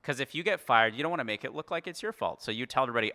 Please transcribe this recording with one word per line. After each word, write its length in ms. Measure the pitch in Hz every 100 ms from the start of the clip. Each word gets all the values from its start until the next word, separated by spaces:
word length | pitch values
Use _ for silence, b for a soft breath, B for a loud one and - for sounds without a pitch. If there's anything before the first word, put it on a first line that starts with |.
'Cause 180 | - 131
if 120 | 135
you 80 | 147
get 200 | 175 185
fired, 340 | - 113 113 113
you 60 |
don't 60 | 156
wanna 160 | 170 113
make 180 | 107
it 100 | 135
look 160 | 139 -
like 160 | 170 185
it's 160 | 165
your 120 | 214
fault. 280 | - 90 -
So 80 | -
you 160 | 110 123
tell 180 | -
everybody, 280 | 131 117 110